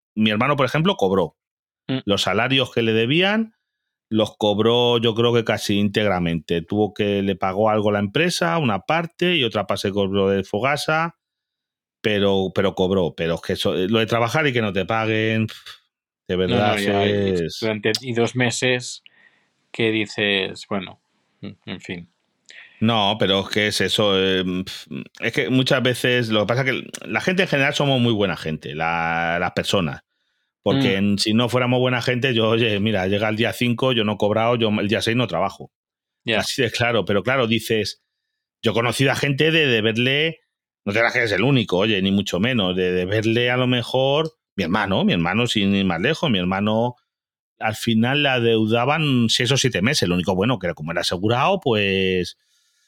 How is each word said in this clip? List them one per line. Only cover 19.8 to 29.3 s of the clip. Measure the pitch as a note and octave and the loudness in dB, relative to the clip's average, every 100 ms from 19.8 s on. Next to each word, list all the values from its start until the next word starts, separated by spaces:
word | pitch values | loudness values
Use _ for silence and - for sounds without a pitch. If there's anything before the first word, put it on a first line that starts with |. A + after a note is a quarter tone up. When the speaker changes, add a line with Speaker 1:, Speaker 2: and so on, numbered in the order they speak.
| A2+ | 0
Speaker 2:
dices, | A2 G#2 - G#2 G2 F#2+ F#2 - | 0 -2 -2 0 0 -2 -8 -8
bueno, | G2+ F#2 - _ _ _ _ | -8 -8 -14 _ _ _ _
mm, | G2+ G#2 - | -16 -14 -14
en | F#2+ | -14
fin. | - F2+ F2 _ _ _ - - - - | -12 -12 -14 _ _ _ -20 -20 -20 -4
Speaker 1:
No, | A2 A2+ G2 G#2+ | 0 2 0 2
pero | G2 G2 | 2 2
es | F#2+ | 0
que | G#2 G#2 | 0 0
es | - | 0
eso, | F#2+ - G#2 F#2+ | 0 0 2 2
eh, | F#2+ F#2 F#2 F2+ F#2+ - - - - - | 2 0 -2 -4 -6 -12 -12 -12 -12 -8
es | - | -6
que | - - | -2 0
muchas | B2+ B2+ C3+ | 2 2 2
veces, | B2 A#2+ B2+ B2 A2+ | 0 0 0 0 2
lo | A2 | 0
que | G2+ | 2
pasa | A#2 | 0
es | C3+ | -2
que | G2+ - - - | -4 -6 -14 -6
la | G#2+ | -4
gente | - F#3 | 0 0
en | F#3 | 0
general | C#3+ C#3 | 0 0
somos | D3 C#3+ C3 | 0 2 2
muy | A#2 | 2
buena | G#2+ G2+ D#2 | 2 0 -2
gente, | D#2+ D2+ - D2+ | -6 -8 -8 -4
la, | E2 E2+ E2 E2 E2+ | -2 -2 -2 0 0